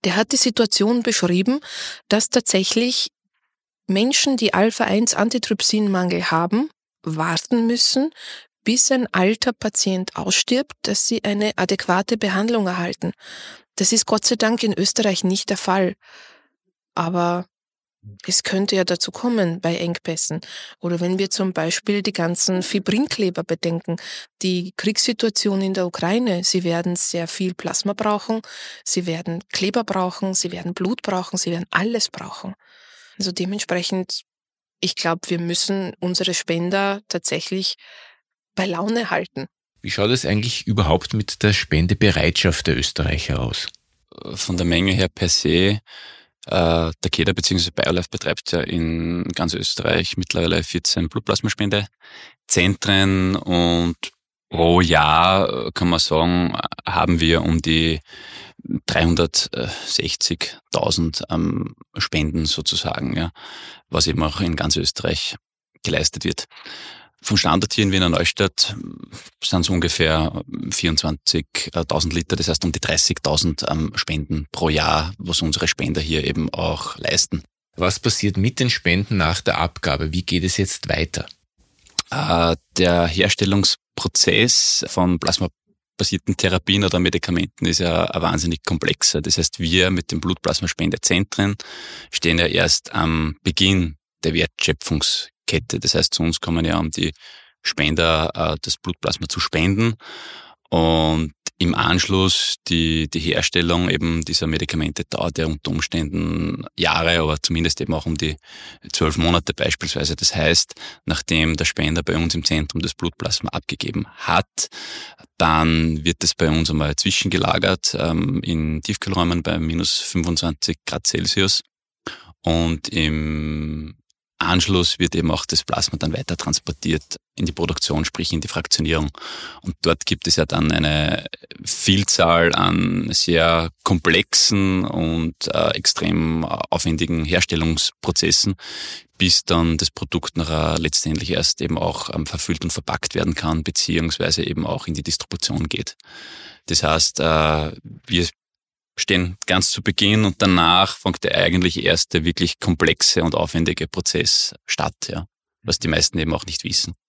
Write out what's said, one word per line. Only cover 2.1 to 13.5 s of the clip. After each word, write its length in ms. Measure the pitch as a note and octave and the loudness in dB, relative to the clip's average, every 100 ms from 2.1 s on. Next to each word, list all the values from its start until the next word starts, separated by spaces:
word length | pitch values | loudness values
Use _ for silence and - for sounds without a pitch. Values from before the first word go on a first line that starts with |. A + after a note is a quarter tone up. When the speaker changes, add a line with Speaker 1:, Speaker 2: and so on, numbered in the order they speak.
| G#3 - | 0 2
Speaker 1:
tatsächlich 800 | B3 - F#3+ F#3+ A3+ B3 B3+ - _ _ _ _ _ _ _ - | 0 2 2 2 2 2 0 -4 _ _ _ _ _ _ _ -2
Menschen, 520 | F#3+ A#3+ - - B3+ | 2 4 4 2 2
die 160 | G#3+ | 2
Alpha-eins-Antitrypsin-Mangel 1800 | F3+ G#3+ - A3 G3 A#3 - A3 B3 - G3+ - G#3+ G#3 F#3+ F3+ F3 F3 | 4 2 2 2 2 2 2 0 0 -2 0 2 2 2 2 0 0 0
haben, 400 | D#3+ F3 G#3+ D#4 _ _ _ | 0 2 0 -2 _ _ _
warten 640 | - D#3 E3 E3 - A#3+ A3+ | -8 -4 -2 -2 0 0 2
müssen, 460 | A#3+ - B3+ D#4 - - - - _ | 2 2 2 0 -4 -16 -16 -18 _
bis 260 | - B3 - | 0 2 4
ein 220 | C4 B3 | 2 0
alter 400 | F#3 F#3 A3 - | 2 2 2 -2
Patient 640 | A#3 G#3+ - - F#3 F#3 - | -2 -2 0 0 0 -4 -6
ausstirbt, 560 | G3 F#3 - B3 C#4 - | -2 0 2 0 0 -6
dass 240 | - G3+ - | -2 0 0
sie 160 | A#3 | -2
eine 300 | - G3+ G#3 - | -2 0 -2 0
adäquate 600 | F3+ G3 - F3+ G3 A3 | -2 0 2 0 2 -2
Behandlung 500 | G#3 F#3+ A3 A#3 F#3+ | 0 0 0 0 0
erhalten. 460 | F3+ F3 - F3 - - - - | -2 -4 -4 -6 -6 -16 -18 -18